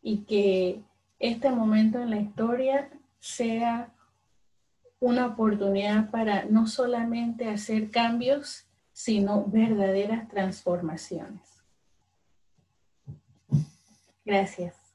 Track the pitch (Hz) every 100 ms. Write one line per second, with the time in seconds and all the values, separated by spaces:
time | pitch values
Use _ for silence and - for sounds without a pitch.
0 | 226 208 - 208 202 190 180 202 - _
1 | _ _ 233 233 277 247 220 214 220 240
2 | 240 214 208 - 226 247 262 269 285 -
3 | _ _ - - 233 226 233 233 240 _
4 | _ _ _ _ _ _ _ _ _ _
5 | 247 247 247 220 220 202 196 196 202 214
6 | 214 233 226 202 208 220 226 - 247 240
7 | 233 233 233 226 226 214 208 220 214 233
8 | 233 233 247 285 285 - _ _ _ -
9 | - 214 196 208 208 220 226 214 196 190
10 | 208 226 - 202 190 180 - 175 170 165
11 | - 165 - 208 _ _ _ _ _ _
12 | _ _ _ _ _ _ _ _ _ _
13 | - - _ _ _ - - _ _ _
14 | _ _ - 202 190 - 175 - _